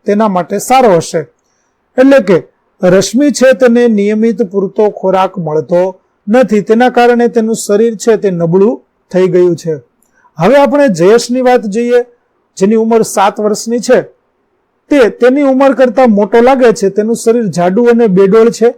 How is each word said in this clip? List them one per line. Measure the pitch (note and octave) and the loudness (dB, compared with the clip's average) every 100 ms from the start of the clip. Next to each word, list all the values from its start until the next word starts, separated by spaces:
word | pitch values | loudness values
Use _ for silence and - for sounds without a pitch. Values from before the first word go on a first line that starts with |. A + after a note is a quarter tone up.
| - | -6
તેના | G#3 A3 | -2 -2
માટે | F#3 E3+ G3+ | -2 -4 -6
સારો | - B3+ B3 E3+ | -2 2 2 0
હશે. | D#3 E3+ D3 _ _ _ _ _ _ - | -2 -8 -10 _ _ _ _ _ _ 0
એટલે | C4+ C#4 | 2 2
કે | G3 E3+ - _ _ _ | 2 -2 -2 _ _ _
રશ્મિ | F#3 F#3 G3 A#3 D4 | 0 0 0 0 -2
છે | G#3+ C4 | 2 0
તેને | C4 B3+ A#3 A#3+ | 2 2 2 2
નિયમિત | G#3 G3+ G#3+ A3+ G3+ | 0 -2 -2 -2 -2
પૂરતો | G3+ G3 F#3+ - G#3+ | -4 -4 -6 -2 -4
ખોરાક | F3+ F#3 F#3+ F#3 F#3 | -2 -2 0 -2 -4
મળતો | D#3+ D#3 C#3+ F3 F#3 F#3 _ _ - | -6 -4 -2 -2 -2 -6 _ _ -2
નથી, | A#3+ G#3+ G#3 | 0 2 0
તેના | F#3+ A3 B3 | 0 0 0
કારણે | B3 A#3+ A#3+ A#3+ | 2 2 2 0
તેનું | A#3 A3 | -2 -4
શરીર | A3+ - G#3 A#3 G#3+ | -4 -4 -2 -2 -2
છે | - G#3+ | -2 -2
તે | G3+ | -2
નબળું | F3 E3+ F#3 G3+ C4+ _ _ _ | -4 -2 0 0 -2 _ _ _
થઈ | F3+ F#3 | -2 0
ગયું | F3 F3+ E3+ | 2 0 -2
છે. | E3 D3 - _ _ _ _ - | -6 -10 -12 _ _ _ _ -4
હવે | F3 C#4+ | 0 2
આપણે | C#4 C#4+ C#4 | 2 2 0
જયેશની | E3+ F3 A#3 A#3 B3 | 2 2 2 0 -2
વાત | B3+ B3 | 0 0
જોઈએ, | A3 G#3 A#3+ A#3+ A#3+ _ _ _ _ - | -2 -6 -2 -2 -2 _ _ _ _ -4
જેની | G3 | 0
ઉંમર | A3 A3+ A3+ | 0 0 0
સાત | G#3+ - G3 G#3 | -2 -2 -2 -2
વર્ષની | G#3+ G#3 - A#3+ | -4 -4 -6 -6
છે. | G#3+ A#3 C#3+ _ _ _ _ _ _ _ - | 0 0 -2 _ _ _ _ _ _ _ -2
તે | C#4+ G#3+ | 0 0
તેની | G3 A#3+ C4+ | 0 0 2
ઉંમર | C#4 C4 C#4 | 0 2 0
કરતાં | A#3 B3+ C4+ B3+ | 2 0 2 0
મોટો | G#3 G#3 A#3 | 2 0 2
લાગે | A#3+ C4+ B3 | 2 2 2
છે. | - G3 | 0 -2
તેનું | G3 G#3+ A3+ | -2 -4 -4
શરીર | A3+ A#3 | -2 -2
જાડું | G#3+ E3+ F3 G3 A#3+ | -2 -2 -2 0 2
અને | A#3 A#3 | 2 2
બેડોળ | F#3 G3 A3+ A#3 | 2 2 4 2
છે. | - A3+ | 2 -2